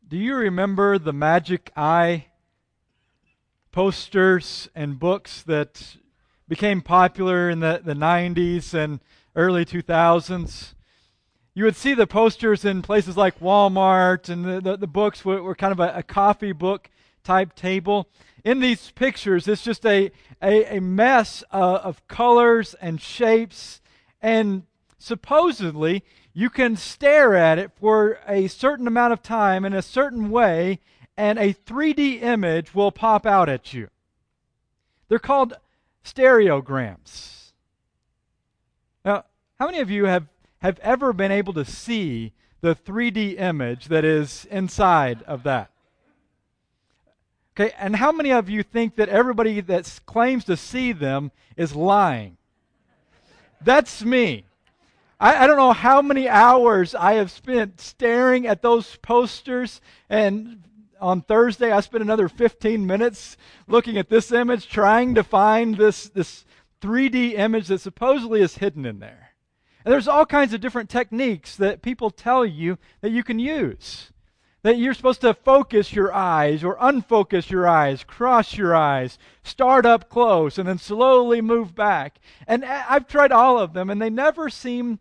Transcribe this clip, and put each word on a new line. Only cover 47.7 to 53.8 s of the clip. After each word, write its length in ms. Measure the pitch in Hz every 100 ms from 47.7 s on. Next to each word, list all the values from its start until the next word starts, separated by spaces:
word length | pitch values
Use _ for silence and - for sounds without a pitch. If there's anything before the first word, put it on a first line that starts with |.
| -
and 200 | 196 208
how 160 | 269
many 180 | 320 285
of 180 | 254 185
you 140 | 214
think 320 | 196 233 233 -
that 140 | 208
everybody 500 | 202 247 226 220 208
that 220 | 180 180
s-, 180 | 175 -
claims 460 | - 226 240 262 -
to 100 | 175
see 380 | - 254 254
them 400 | 185 143 135 143 _ _ -
is 180 | 165 143
lying? 600 | 175 202 190 123 101 85 _ _ _ _ _ _ _ _ _ _ _ _
That's 400 | 160 269